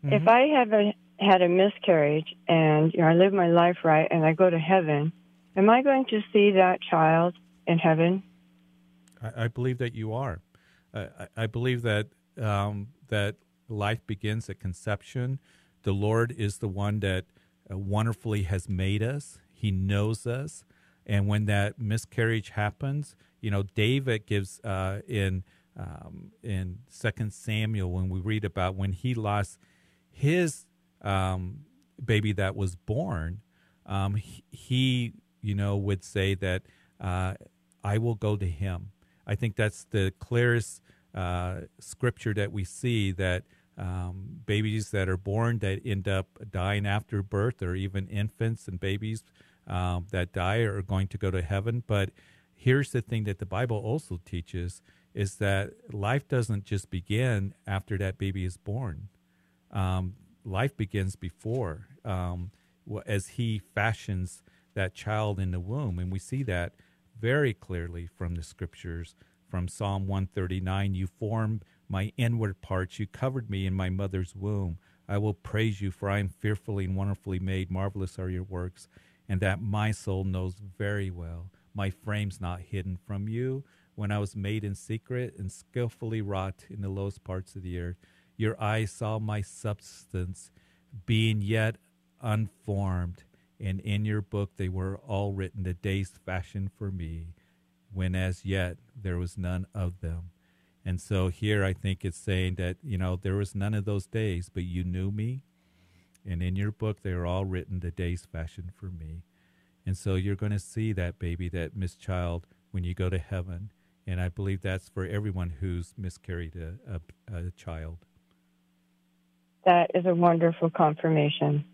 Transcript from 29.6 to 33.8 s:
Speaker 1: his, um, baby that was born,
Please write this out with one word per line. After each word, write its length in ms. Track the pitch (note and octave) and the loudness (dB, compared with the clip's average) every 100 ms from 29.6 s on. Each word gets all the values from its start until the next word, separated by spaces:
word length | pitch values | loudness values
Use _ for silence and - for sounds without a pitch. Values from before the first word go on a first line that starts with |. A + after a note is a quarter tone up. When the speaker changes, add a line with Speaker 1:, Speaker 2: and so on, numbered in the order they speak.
| _ _ _ _ _ | _ _ _ _ _
Speaker 1:
his, 560 | - C#3 F3 E3+ - - _ _ _ | -2 2 4 2 -2 -16 _ _ _
um, 640 | - G2 F#2+ F#2+ F2+ B2 D3 _ _ - | 0 2 2 -2 -4 -10 -18 _ _ -14
baby 300 | B2 A2 G#2 | 0 2 2
that 220 | G2 F#2+ | 0 0
was 220 | G2+ F#2+ F2 | 0 -2 -4
born, 640 | - G#2+ F3+ F2 D#2+ G2 _ _ _ _ | -4 -2 -2 -2 -4 -6 _ _ _ _